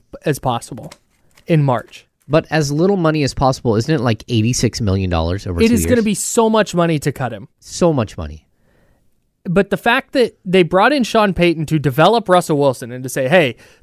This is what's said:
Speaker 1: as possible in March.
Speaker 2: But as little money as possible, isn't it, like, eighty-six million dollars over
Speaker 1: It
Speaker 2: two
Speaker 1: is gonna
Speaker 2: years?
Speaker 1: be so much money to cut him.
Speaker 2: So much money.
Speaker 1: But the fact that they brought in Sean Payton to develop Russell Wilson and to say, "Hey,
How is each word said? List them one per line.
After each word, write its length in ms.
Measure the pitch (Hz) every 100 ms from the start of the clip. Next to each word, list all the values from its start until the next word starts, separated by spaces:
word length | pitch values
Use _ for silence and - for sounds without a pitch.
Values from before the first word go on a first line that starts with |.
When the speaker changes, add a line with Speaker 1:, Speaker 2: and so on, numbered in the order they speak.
| _ - 165
Speaker 1:
as 140 | 135
possible 520 | 131 117 - 127 165 - _ _ _ _ -
in 160 | 156
March. 440 | 139 117 - - _ _ -
Speaker 2:
But 200 | 156 -
as 200 | 160 143
little 240 | 147 185 196
money 260 | 160 156
as 120 | 135
possible, 400 | - 135 - 123 107
isn't 160 | 135
it, 60 | 156
like, 240 | 120 110 -
eighty-six 520 | 117 107 - 113 -
million 300 | 104 98 92
dollars 360 | 85 82 95 98
over 140 | 87
Speaker 1:
It 80 | 226
Speaker 2:
two 60 |
Speaker 1:
is 100 | 233
gonna 120 | - 240
Speaker 2:
years? 80 |
Speaker 1:
be 100 | 214
so 340 | 185 - - 226
much 240 | 220 202
money 240 | 175 170 156
to 120 | 147
cut 200 | - 123
him. 160 | 107 117 _
Speaker 2:
So 320 | - - 175
much 240 | 143 107 -
money. 300 | 76 76 _ _ _ _ _ _ _ _ _ _
Speaker 1:
But 260 | - 175 294
the 80 | -
fact 340 | - 254 -
that 260 | 285 226 -
they 180 | 190 185
brought 300 | 160 185 233
in 100 | 294
Sean 300 | 214 226 208
Payton 320 | 165 175 160 147
to 120 | 156
develop 500 | 139 127 175 233 -
Russell 300 | 180 170 147
Wilson 340 | 143 120 120
and 100 | 127
to 60 | 131
say, 180 | 147 131
"Hey, 300 | 185 139 - - _